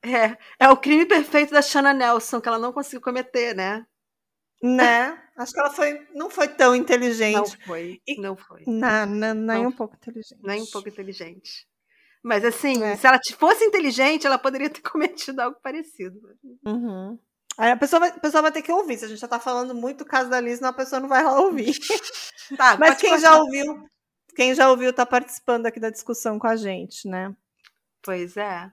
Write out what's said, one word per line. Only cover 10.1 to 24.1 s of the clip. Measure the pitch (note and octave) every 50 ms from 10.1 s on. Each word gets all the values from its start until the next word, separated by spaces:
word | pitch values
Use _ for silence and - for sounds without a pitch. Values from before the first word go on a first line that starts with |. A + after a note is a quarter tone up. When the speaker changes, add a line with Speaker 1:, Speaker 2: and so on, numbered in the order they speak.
| A#3 A#3 G#3+ _ - A3 G3
Speaker 1:
Nem | G3 G3 G#3 A3+
um |
pouco | G#3+ - G#3 G3 G#3
inteligente. | G3+ G#3 G3 F#3+ F#3+ - F3 E3 F3 F#3+ _ - - - _ _ _ _ _ _ _ _ _ _ _ _ _
Mas, | A#3 A#3 G#3 G3+
assim, | A#3+ A#3 A#3 - C#4+ C4 A#3+ A3
Speaker 2:
É. | G#3+ G3+
Speaker 1:
se | G3+ -
ela | C4 C4 B3+
t-, | B3+ - -
fosse | - - D#4+ A4 A4 A4+
inteligente, | A4 G#4 G4 E4+ C#4+ A#3 A#3 C4 C#4 D#4 D#4 D#4+
ela | C#4 C4+ B3+
poderia | - C4+ C4 C4+ C#4 D4
ter | D4+ - _
<laughs> | -
cometido | - D#4+ D4+ F4 F4+ - - - C4+ C4
algo | B3 B3 C#4+ _ _
parecido. | C#4 C4+ D#4 D#4 D#4+ _ _ G3 F#3 F3+ G#3 A3 G3 G3+ _ _ C4+ B3 B3 _
Speaker 2:
Uhum. | G#3+ G#3+ A#3+ A#3+ A#3 G3 F#3 F#3 G3 A#3 A#3 _ _ _ _ _ _ - -
Aí | A3 A#3
a | B3
pessoa | A#3+ C#4+ C#4 - E4
vai, | E4+ F4
a | F4 -
pessoa | - D4+ D4 D#4 D4+
vai | D#4 D#4
ter | D#4+ D#4
que | - E4
ouvir. | F#4 G#4 E4 B3 G#3+
Se | -
a | G#3+
gente | A3 G#3+
já | - A#3+
tá | A#3+ A#3
falando | - C4+ B3 B3 B3 B3+ B3+
muito | A#3+ A#3 B3+ C#4 C#4
do | D4
caso | C#4+ - C4 C4 B3
da | B3 B3+
Liz, | A#3+ A#3+ A#3+ A#3+
não, | C4+ B3+
a | B3
pessoa | C4 C4 C4 - C4
não | C4 C4+
vai | C4+ B3+ D#4
lá | D#4+ C4 C#4
ouvir. | F4 G4 F4 D4 A3 A#3 D4
Speaker 1:
<laughs> | - - - G#4 - - - C5 - - - - _ - - C#4
Tá, | C#4 C#4 B3+ A3 G3
Speaker 2:
Mas | D4+ D#4+
Speaker 1:
pode | D4 -
Speaker 2:
quem | - G#4+
Speaker 1:
cortar. | E4 D#4 D#4 D#4+
Speaker 2:
já | D#4+ D#4
ouviu, | D#4 C4+ C4+ C#4 C#4+ D4+ D4+ D4 - _ _ _ _ _